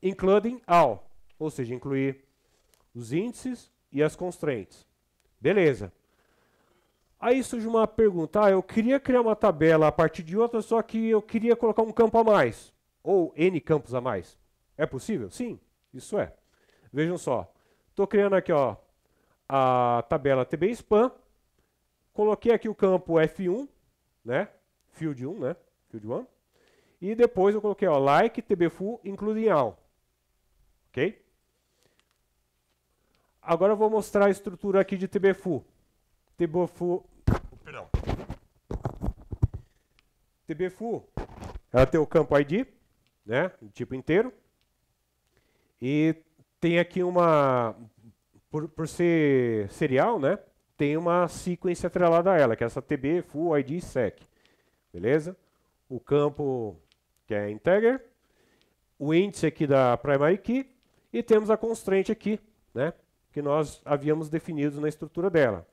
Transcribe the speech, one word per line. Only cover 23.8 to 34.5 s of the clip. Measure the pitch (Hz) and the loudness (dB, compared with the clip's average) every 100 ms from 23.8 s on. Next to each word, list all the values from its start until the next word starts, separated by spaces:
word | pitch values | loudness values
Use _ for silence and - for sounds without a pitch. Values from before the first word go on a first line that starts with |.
| _ _ _ _ | _ _ _ _
né? | 113 131 208 _ _ _ _ | -6 -4 -4 _ _ _ _
Field | - 160 135 127 | -10 -10 -8 -10
um, | 202 | -8
né? | 131 175 _ _ _ | -8 -8 _ _ _
Field | 113 107 | -16 -10
one. | 143 254 _ _ _ _ _ _ _ | -10 -10 _ _ _ _ _ _ _
E | 185 | -10
depois | 226 240 196 190 | 0 0 4 0
eu | 214 | 2
coloquei, | 208 196 190 | -4 -2 0
ó, | 143 | 2
like, | 135 143 147 - | 4 2 2 -2
T | - 190 | -4 0
B | 170 | 0
full, | - 190 233 | -2 -10 -10
including | 190 196 208 220 220 | -12 -8 -6 -2 2
all. | 165 120 92 _ _ _ _ _ _ _ _ _ _ _ | 2 0 -4 _ _ _ _ _ _ _ _ _ _ _
Ok? | - 160 - _ _ _ _ _ _ _ _ _ _ _ _ _ _ _ _ _ _ _ _ _ _ | -4 -4 -4 _ _ _ _ _ _ _ _ _ _ _ _ _ _ _ _ _ _ _ _ _ _
Agora | - 165 190 | -4 0 2
eu | 214 | 2
vou | 214 | 2
mostrar | 220 202 208 202 | 0 -2 2 2
a | |
estrutura | 196 - | 2 -6